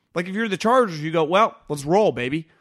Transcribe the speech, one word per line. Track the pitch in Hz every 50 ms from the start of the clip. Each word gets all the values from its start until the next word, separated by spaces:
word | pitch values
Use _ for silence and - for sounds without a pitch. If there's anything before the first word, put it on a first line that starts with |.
| _ _ -
Like, | 170 175 185
if | 185
you're | 208 226 226
the | 185 156
Chargers, | - 220 247 262 247 202 165 151
you | 147 160
go, | 160 170 160
"Well, | 147 175 196 226 220 - - _ -
let's | 147 147 139
roll, | 143 170 202 220 180
baby." | 131 123 123 127 143 160 160 _ _ _